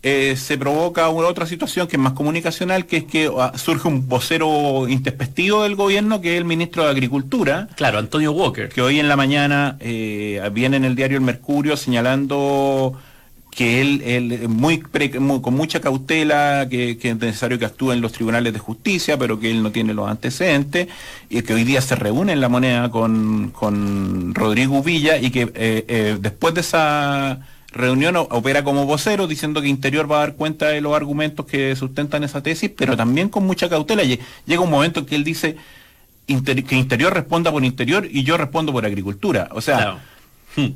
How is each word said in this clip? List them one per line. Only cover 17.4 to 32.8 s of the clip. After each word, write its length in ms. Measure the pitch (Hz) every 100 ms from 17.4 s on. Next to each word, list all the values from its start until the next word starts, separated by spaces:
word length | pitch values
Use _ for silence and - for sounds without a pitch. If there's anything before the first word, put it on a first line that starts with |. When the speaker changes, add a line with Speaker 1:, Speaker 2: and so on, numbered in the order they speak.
| 120 123
Speaker 1:
que 80 | 107
actúen 360 | - 131 120
los 100 | 117
tribunales 420 | - 113 117 117
de 60 | 107
justicia, 580 | 107 110 - 185 175 143
pero 220 | 123 110
que 100 | 113
él 140 | 113
no 80 | 107
tiene 240 | 113 110 107
los 120 | 104
antecedentes, 800 | 110 127 - 180 143 143 175 180 - - - -
y 120 | 120
que 120 | 113 113
hoy 80 |
día 180 | 117 135
se 140 | 131 127
reúne 380 | 104 120 196
en 80 | 151
La 80 | 127
Moneda 420 | 123 127 120 120
con, 600 | 113 113 110 110 107 104 -
con 800 | 107 104 101 101 95 95 90 98
Rodrigo 480 | 107 107 135 139
Villa, 340 | 147 165 147 156
y 140 | 127
que, 120 | 127 117 -
eh, 300 | 113 110 110
eh, 300 | 117 107 104
después 340 | 101 - 165
de 80 | 165
esa 760 | 170 165 156 147 143 139 139 131 - - -
reunión 440 | - 127 131 156 180
o-, 100 | -
opera 340 | 120 123 139 143
como 200 | 139 139
vocero, 400 | 147 185 196 180
diciendo 360 | 151 151 151
que 80 | 143
Interior 420 | 135 139 147 147
va 60 | 151
a 20 |
dar 160 | 147 143
cuenta 320 | 156 156 151
de 140 | 151
los 120 | 147
argumentos 520 | 151 147 147 151 147 127
que 320 | 139 135 131
sustentan 480 | 131 135 143 147 147
esa 180 | 143
tesis, 280 | 143 165 208
pero 220 | -